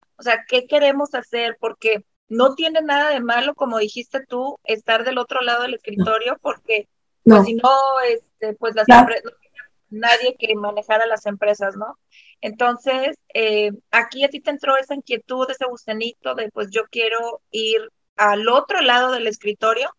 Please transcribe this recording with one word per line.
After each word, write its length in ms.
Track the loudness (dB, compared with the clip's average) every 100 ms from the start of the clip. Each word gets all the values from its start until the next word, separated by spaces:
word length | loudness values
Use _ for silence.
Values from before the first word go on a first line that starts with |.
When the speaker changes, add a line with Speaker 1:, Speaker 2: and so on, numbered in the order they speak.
| _ -8
Speaker 1:
O 60 |
sea, 200 | -2 -2 0
¿qué 200 | -2 2
queremos 460 | 2 2 2 -4 -8
hacer? 420 | -6 -4 -4 -4
Porque 440 | -8 -4 -2 -2 -6 _ -6
no 280 | 2 2 2
tiene 260 | -2 -2
nada 280 | 0 0 0
de 100 | -2
malo, 340 | -2 -2 -2 -4
como 220 | -4 -2
dijiste 460 | -4 -6 -8 -10 -8
tú, 320 | -8 -8 -8 -6
estar 400 | -4 0 -2 -2
del 120 | -6
otro 220 | -4 -4
lado 200 | -2 -2
del 120 | -4 -8
escritorio, 580 | -8 -4 -2 -2 -2
Speaker 2:
No. 60 | -6
Speaker 1:
porque, 480 | -6 -8 -4 -4 -6 _ _ _
pues, 160 | 8 8
Speaker 2:
No. 40 | 8
Speaker 1:
si 80 | 2
no, 140 | 4 4 2 0 0
este, 440 | -2 -6 -10 -10 -6
pues, 200 | -4 2
las 100 | 8
Speaker 2:
Claro. 200 | 10 8
Speaker 1:
empre-, 140 | 2 -8 -18 _ -20 -20 _ -18
nadie 460 | -4 0 2 0 -2
que 160 | -4 -4
manejara 500 | -6 -6 -2 0 0
las 180 | -4 -6
empresas, 500 | -4 -2 -2 -4 -8
¿no? 200 | -12 -14 _ _ -20 _
Entonces, 760 | -10 -2 -2 0 -2 -2 -2 -6 _
eh, 380 | -2 0 0 -2 -4 _
aquí 320 | -2 -2 -2
a 60 | -2
ti 100 | -2
te 120 | -8
entró 260 | -4 0 -2
esa 160 | -2 -8
inquietud, 540 | -8 -8 -6 -6 -4
ese 160 | -4 -8
gusanito 680 | -8 -10 -8 -8 -8 -8 -6
de, 140 | -6
pues, 180 | -8 -6
yo 120 | -6 -4
quiero 500 | -4 -2 -2 -6 -10 _
ir 300 | -6 -2 -2 -4 _ _ 0
al 320 | 2 2 2
otro 320 | 2 2 0
lado 300 | 2 2 2
del 160 | -2 -4
escritorio. 640 | -6 -6 -2 0 0 -4